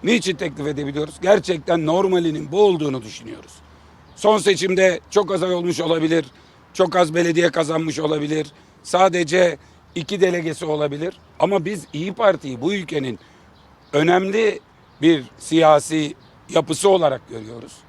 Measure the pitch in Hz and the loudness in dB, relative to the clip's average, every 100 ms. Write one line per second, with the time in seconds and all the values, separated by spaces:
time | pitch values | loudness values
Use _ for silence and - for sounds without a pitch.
0 | - 233 175 160 175 135 143 143 143 143 | 0 0 0 -6 -6 -6 -8 -6 -6 -6
1 | 151 - 180 220 196 170 143 170 156 170 | -8 -6 2 2 2 -6 -2 -2 0 0
2 | 196 185 170 156 151 175 208 175 151 131 | 2 0 0 -4 -4 2 2 2 -2 -4
3 | 107 - 113 107 - - - - - _ | -10 -18 -16 -18 -20 -20 -20 -20 -20 _
4 | - - 208 214 185 190 185 185 190 175 | -20 -2 2 2 2 0 0 2 2 0
5 | _ 202 190 190 185 180 175 156 165 165 | _ -2 0 -2 -2 -2 -2 -4 -2 0
6 | 160 165 139 _ _ _ _ - 185 180 | 0 0 -2 _ _ _ _ -2 0 2
7 | 175 165 170 165 170 170 156 160 160 147 | 2 2 0 2 2 0 -2 -2 -2 -4
8 | 151 151 147 156 151 _ _ _ - 180 | -2 -2 -2 -4 -6 _ _ _ -2 4
9 | 190 175 160 180 175 - _ _ _ - | 4 2 0 2 2 0 _ _ _ -12
10 | 151 202 185 175 160 151 160 151 147 143 | -8 0 0 0 -4 -6 -4 -2 -2 -4
11 | 165 - _ _ 170 196 165 208 131 147 | -8 -10 _ _ 0 0 -2 -8 -10 -8
12 | 180 190 214 165 143 123 147 202 170 156 | -8 2 2 2 -4 -6 -4 -4 -4 -6
13 | 131 107 _ _ _ _ _ _ _ 147 | -6 -8 _ _ _ _ _ _ _ 0
14 | 160 180 190 208 220 - _ _ _ _ | 4 2 2 0 0 -2 _ _ _ _
15 | 156 160 120 - - 160 156 147 - 156 | 2 2 -2 -18 -2 4 6 6 4 -4
16 | 147 - - _ - 165 - 156 196 190 | -4 -8 -20 _ -2 -2 -2 0 2 4
17 | 156 127 - 117 110 117 - - | 2 -2 -8 -16 -14 -16 -18 -20